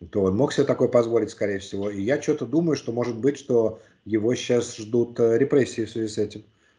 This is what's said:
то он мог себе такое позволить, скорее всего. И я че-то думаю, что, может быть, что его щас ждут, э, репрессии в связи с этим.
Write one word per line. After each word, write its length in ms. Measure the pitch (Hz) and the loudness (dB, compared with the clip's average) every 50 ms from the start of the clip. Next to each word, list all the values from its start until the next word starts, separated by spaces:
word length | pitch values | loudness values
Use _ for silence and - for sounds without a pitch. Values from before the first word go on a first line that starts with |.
| 85 82 | -12 -6
то 100 | - 107 | 0 2
он 140 | 95 92 95 | 2 2 4
мог 160 | 110 143 143 | 2 2 2
себе 120 | - - 135 | 2 2 2
такое 220 | - 127 - 131 | 2 2 2 2
позволить, 440 | 117 - 120 117 113 117 113 107 104 | 4 4 4 4 4 2 0 0 0
скорее 280 | - - 110 101 101 95 | -2 -4 -4 -2 -2 -4
всего. 320 | 95 - - 98 101 104 | -6 -8 -8 -6 -6 -4
И 100 | 101 98 | -4 -4
я 180 | 98 110 143 151 | -2 -2 -2 0
че-то 280 | - - 147 - 139 | 0 -2 -2 -2 -2
думаю, 300 | 113 127 165 175 165 143 | -2 0 0 0 0 0
что, 160 | - - - | -2 -4 -4
может 240 | 113 120 120 120 120 | -4 -2 -2 -4 -2
быть, 200 | 110 117 143 143 | -2 0 -2 -2
что 460 | - - - 123 117 113 107 - - - _ _ _ - | -2 -2 0 2 2 2 2 -2 -6 -14 _ _ _ -6
его 280 | 101 107 110 101 117 127 | -4 -2 0 0 0 0
щас 400 | 123 - - 123 120 117 - - | -2 0 0 0 0 0 -2 -8
ждут, 420 | - 110 104 117 120 120 120 120 - | -12 -6 -2 0 0 0 0 0 2
э, 180 | 120 113 113 113 | 2 4 4 2
репрессии 460 | 135 131 143 143 117 - - - 110 | 2 4 4 2 2 2 -2 -6 -6
в 60 | 104 | -6
связи 160 | - 113 110 | -4 -6 -6
с 120 | 107 - 113 | -4 -2 -4
этим. 260 | 104 98 - 107 - _ _ _ _ _ _ | -4 -4 -6 -12 -18 _ _ _ _ _ _